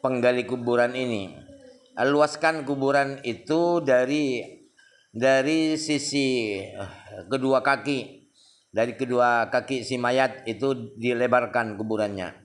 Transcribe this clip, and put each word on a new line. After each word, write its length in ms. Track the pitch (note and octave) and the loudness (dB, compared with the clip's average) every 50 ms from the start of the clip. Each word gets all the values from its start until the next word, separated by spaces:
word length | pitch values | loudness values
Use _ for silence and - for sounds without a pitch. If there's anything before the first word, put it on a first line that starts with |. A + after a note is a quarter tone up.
| - | -2
penggali 400 | C3 C3 B2 A#2+ B2 B2 B2 A#2+ | -2 -2 2 2 2 2 2 -2
kuburan 480 | - B2+ B2+ A#2 A#2+ A#2+ A#2+ A#2+ B2 B2+ | -2 -4 -4 0 0 2 2 2 2 0
ini, 400 | B2+ B2+ B2 A#2 G#2 G2 F2+ D2 C#2+ - - - - - - - - _ _ _ - | -2 -4 -2 -4 -4 -6 -8 -12 -16 -20 -20 -20 -20 -20 -20 -20 -20 _ _ _ 0
"Luaskan 640 | A#2 C3+ C#3+ D3 D3+ D3 - - - D#3+ D#3+ D#3 C#3+ | 0 2 4 4 4 2 2 0 0 0 0 0 -4
kuburan 560 | C3 C#3+ C#3 C3+ C3+ C#3 C#3 C#3 C3+ C#3 C3+ - A#2+ | -4 -4 -2 0 2 2 2 2 0 -4 -8 -6 -6
itu 560 | A2+ - - - D3+ E3 E3+ E3+ F3 E3+ D#3 | -6 -6 -4 -2 0 2 2 2 2 0 2
dari, 560 | C3+ B2+ B2 B2+ B2+ C#3+ D3+ D3 C3+ B2+ A#2+ - - - - - _ _ _ _ _ _ _ _ _ | 4 4 4 4 2 0 0 0 0 -2 -4 -6 -8 -16 -20 -20 _ _ _ _ _ _ _ _ _
dari 640 | _ A2 A#2+ C3 C3+ C3+ C3 C#3+ D#3+ D#3+ D#3+ D#3 D#3 | _ 0 2 4 4 4 4 2 2 2 2 0 0
sisi, 840 | D#3 D#3 D3+ D3+ C#3+ - - C3+ C#3+ C#3 C3 C3 B2 A2+ G#2+ G2+ F#2+ | -2 -2 -2 -2 -2 -2 -2 0 0 2 2 2 0 0 -2 -4 -6
eh, 320 | F#2+ G2+ - G2 G2 G2 - - - - A2 G2+ F2+ F2+ | -6 -10 -10 -12 -12 -12 -12 -18 -20 -18 -16 -16 -8 -6
kedua 320 | B2+ C3+ B2+ C3 C3 B2+ | -4 -2 2 2 2 2
kaki. 720 | B2 C#3 C#3 C3 - C#3+ C#3+ C3 A2 - - - _ _ _ _ _ _ _ _ _ _ | 4 2 0 0 0 -4 -4 -4 -4 -10 -16 -20 _ _ _ _ _ _ _ _ _ _
Dari 240 | - G#2+ A2+ A#2+ A2 | -2 -2 -2 -2 -2
kedua 560 | A2 C3+ B2 B2 A#2+ B2 A#2+ A#2+ A#2+ A2+ G#2+ | -6 -4 -2 2 2 4 4 4 2 0 0
kaki 320 | - B2 B2 - C3+ B2+ A2+ | -2 -2 -2 -2 -6 -6 -4
si 160 | - C3 B2 | -4 -4 -2
mayat 480 | A#2+ B2 B2+ C3 C3 B2+ - - - A2+ | 0 0 2 2 2 0 0 -6 -8 -8
itu 480 | A2+ G2+ B2+ C#3 C3+ B2 A#2 G2+ - | -6 -2 0 -2 -2 -2 -6 -14 -12
dilebarkan 800 | G#2 A2+ A#2+ B2 A#2 B2 B2 A#2+ B2 A#2+ A2+ - B2 A#2 A2 G#2 | -4 -2 0 0 2 2 4 4 4 2 2 -2 -2 -2 -2 -4
kuburannya. 560 | G2 A2+ A2 A2 G#2 G#2+ G#2 G2+ G2 F2+ E2+ - - | -8 -6 -4 -2 -2 -2 -4 -4 -6 -8 -8 -10 -14